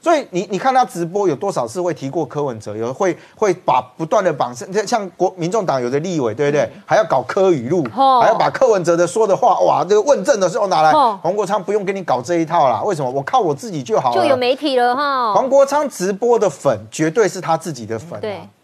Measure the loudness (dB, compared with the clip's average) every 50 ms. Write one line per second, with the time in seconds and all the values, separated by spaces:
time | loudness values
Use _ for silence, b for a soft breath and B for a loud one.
0 | _ 2 0 0 0 -4 -6 -6 -4 -4 -6 -2 -2 2 2 2 0 0 -2 -6
1 | -6 -4 -2 -2 0 0 0 0 -4 -4 -2 -2 -4 -4 -4 -4 -4 -4 -4 -4
2 | -8 -6 -4 -4 -6 -4 -4 -6 -4 -4 -6 -8 -10 -10 -8 -6 -6 -6 -4 -2
3 | -2 -2 -2 B B B B -2 0 0 0 0 0 2 2 2 0 -2 -8 _
4 | -4 0 2 2 2 2 0 0 -2 -4 -4 -10 -12 -6 -4 -4 -2 0 -2 -2
5 | -2 -4 -4 _ -2 -2 0 -2 -6 -2 -2 -2 0 0 0 0 0 0 -2 -2
6 | -2 -2 -2 -2 -2 -2 -2 0 0 0 2 0 0 -2 -4 -14 -4 0 2 2
7 | 2 2 0 -2 -2 -2 0 2 2 4 2 2 0 -2 -2 -2 -2 -4 0 2
8 | 2 4 4 4 4 4 4 2 0 -2 2 2 2 4 4 2 2 0 2 2
9 | 2 0 2 0 2 2 2 2 4 2 2 4 2 2 2 2 2 2 2 2
10 | 4 4 2 2 4 0 0 2 2 -2 0 -2 -2 0 2 4 4 4 4 4
11 | 4 2 0 -2 -4 -4 -2 -2 -2 -2 -2 -4 -2 -2 -2 -2 -2 -2 -6 -6
12 | -2 -2 -2 -2 -2 -2 -2 -2 0 0 2 2 4 4 2 0 -2 -4 -4 -4
13 | -4 -4 -4 -4 -4 0 0 0 2 2 -2 -4 -6 -10 -8 -8 -6 -2 -2 0
14 | 2 2 0 2 2 2 2 2 2 0 0 0 -2 -2 0 2 2 2 0 0
15 | -2 -2 -2 -2 -2 0 0 0 0 2 4 4 4 4 2 -2 -2 -2 -4 -4
16 | -4 -4 -4 -2 0 2 2 2 2 0 -2 0 -2 -2 -2 -2 -4 -12 -4 -2
17 | -2 -2 2 2 0 0 0 -4 -4 -2 -2 -2 -2 -8 -10 -10 -10 -8 -8 -10
18 | -8 -12 -14 -10 -10 -10 -10 -10 -14 -20 _ _